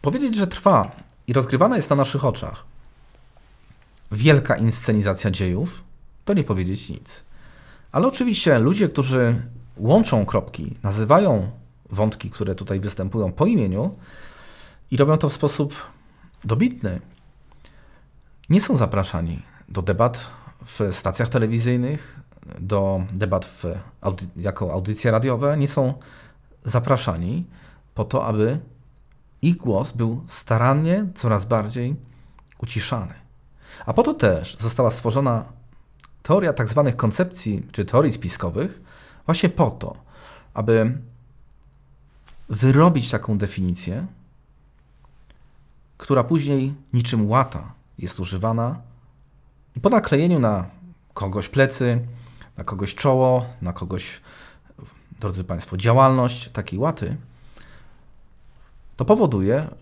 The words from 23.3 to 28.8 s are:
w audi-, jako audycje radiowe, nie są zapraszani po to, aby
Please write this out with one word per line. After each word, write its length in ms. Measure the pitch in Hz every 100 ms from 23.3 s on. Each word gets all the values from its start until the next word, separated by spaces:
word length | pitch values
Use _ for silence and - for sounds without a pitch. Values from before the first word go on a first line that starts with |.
| 95
w 200 | - - 87 87 - -
audi-, 240 | 101 92 90 -
jako 360 | 95 - 90
audycje 380 | 87 95 104 120
radiowe, 460 | 110 127 120 143 151
nie 120 | 139
są 260 | 147 131 135 - - - - _ -
zapraszani 840 | - 120 117 127 - 82 87 147 175 - - - _
po 100 | -
to, 220 | 104 131 -
aby 340 | 107 110 147 - -